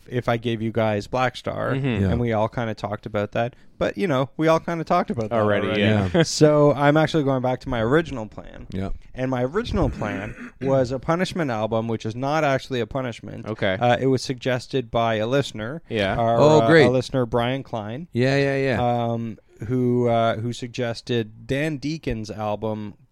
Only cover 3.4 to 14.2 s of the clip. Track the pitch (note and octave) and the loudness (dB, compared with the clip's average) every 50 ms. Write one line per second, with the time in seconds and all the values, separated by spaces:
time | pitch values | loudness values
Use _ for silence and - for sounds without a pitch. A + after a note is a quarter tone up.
3.4 | A#2 A#2+ - - - - - - E3 - - - G3+ F#3 C#3 B2+ C3+ - - - | -2 -2 -4 -10 -20 -20 -6 -4 -4 -2 -2 -2 -2 0 2 0 0 -2 -2 0
4.4 | D#3 D#3+ D#3+ E3 - - E3+ E3 D#3 - F3+ F3 G3+ - G3+ A#2+ A2 G#2+ A#2+ A2+ | 2 4 4 2 0 -2 -6 -6 -2 0 0 0 0 0 -2 -4 -4 0 0 2
5.4 | G#2+ G#2 G#2 G2+ G#2 A2 G#2+ G#2 G2+ G2 A2 G#2 G2 F#2 F2 F3 D#3+ - - - | 2 4 2 2 0 0 0 2 4 4 4 4 2 2 4 2 2 2 4 4
6.4 | D3+ D3+ D3+ D3 D3 D3 C#3 - C#3+ C#3+ D3 D#3 D#3 D3+ - E3 C#3+ C3+ C3+ C3 | 4 6 6 6 6 6 4 4 4 4 4 4 4 2 2 0 0 0 0 0
7.4 | B2 B2+ B2+ - - C#3 C3 A#2 A2 A#2 C3+ D#3+ E3+ D#3+ C#3 B2 A2 G#2 - - | 0 -2 -2 -4 -4 -4 -2 0 2 2 4 2 2 0 -4 -8 -10 -10 -12 -16
8.4 | F2 F2 F2 F2 - - - F#2 F#2+ G2 - - - - - B2 C3 C3 C3 B2 | -16 -16 -16 -16 -14 -8 -6 -6 -4 -4 -6 -6 -8 -12 -8 -6 -4 -2 -2 -2
9.4 | B2 C3 D3+ G#3 A#3+ - - G#3 D#3+ B2 - - A2+ G#2 G2+ G2 G2+ A2+ A#2+ - | -2 -2 -2 -4 -4 -2 0 0 0 0 0 -2 -4 -6 -6 -6 -8 -10 -10 -12
10.4 | - - - - B2 C3+ C3+ C3+ C3 A#2 C3 B2+ - - E3 F3 F#3+ - - F#3+ | -16 -18 -12 -6 -2 0 2 2 2 0 -2 -4 -2 -2 0 0 0 -2 -2 -4
11.4 | E3 C#3 A#2 G#2+ A2 A2 A2+ A2+ A2 A#2 A2+ A2 - A2+ G#2+ B2 C3 C3+ D3 D#3+ | -4 -2 -2 -2 -2 0 0 -2 0 -2 -4 -4 -4 -6 -6 -4 -4 -2 0 2
12.4 | D#3 C#3+ C3+ C3 - - C3+ B2 A2+ - - C#3 C3 A#2+ A2 - - G2+ G2+ G#2+ | 2 2 0 0 -2 -4 -4 -4 -4 -4 -4 -6 -6 -6 -8 -10 -12 -14 -14 -12
13.4 | A2+ G#2+ A2 - A#2 G2+ F#2 F#2+ A#2+ A#2+ A#2+ - - C3+ C3 B2+ | -10 -8 -6 -2 0 0 0 2 2 2 2 4 2 2 0 0